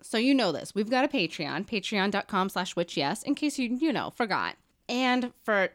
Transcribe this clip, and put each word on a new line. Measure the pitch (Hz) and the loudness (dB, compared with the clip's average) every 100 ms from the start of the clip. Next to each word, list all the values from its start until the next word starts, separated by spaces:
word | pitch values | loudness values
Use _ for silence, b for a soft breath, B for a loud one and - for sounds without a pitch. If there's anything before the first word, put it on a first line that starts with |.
So | - 226 | -4 0
you | 247 | 4
know | 277 202 | 4 4
this. | 143 - | 0 -4
We've | 196 214 | -4 0
got | 254 | 2
a | 285 | 2
Patreon, | 269 165 - 147 139 196 | 0 -2 -2 -6 -6 -4
patreon | 220 - 208 196 | -4 -2 0 2
dot | 196 - | 0 -2
com | 196 190 | 0 0
slash | - 185 - | -2 -4 -2
witch | 170 - | -2 0
yes, | 139 196 | -2 -2
in | - 277 | -2 -2
case | 302 285 | -2 -2
you, | 240 247 | -2 0
you | 320 | 0
know, | 214 - - | 0 -4 -4
forgot. | 226 160 85 - _ _ - | -2 0 -2 -6 _ _ -6
And | 240 254 254 240 - | 0 2 2 0 -6
for | - 208 185 | 0 2 2